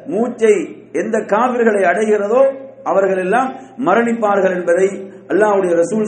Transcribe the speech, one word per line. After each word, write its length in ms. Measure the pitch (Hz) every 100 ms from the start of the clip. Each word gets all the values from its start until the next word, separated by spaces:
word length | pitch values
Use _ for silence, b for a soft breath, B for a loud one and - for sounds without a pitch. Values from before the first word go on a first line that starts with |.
| 131
மூச்சை, 720 | 190 247 226 220 190 143 - -
எந்த 260 | 156 208 214
காஃபிர்களை 640 | - 202 247 240 226 208
அடைகிறதோ, 800 | 175 196 220 208 208 247 269 269 - -
அவர்கள் 340 | 151 185 190 190
எல்லாம் 380 | 185 226 254 B B B
மரணிப்பார்கள் 800 | 151 214 233 226 208 196 185 180
என்பதை 280 | 170 175 196 190 - B B
அல்லாஹ்வுடைய 460 | 175 214 196 180
ரசூல் 320 | 170 170 220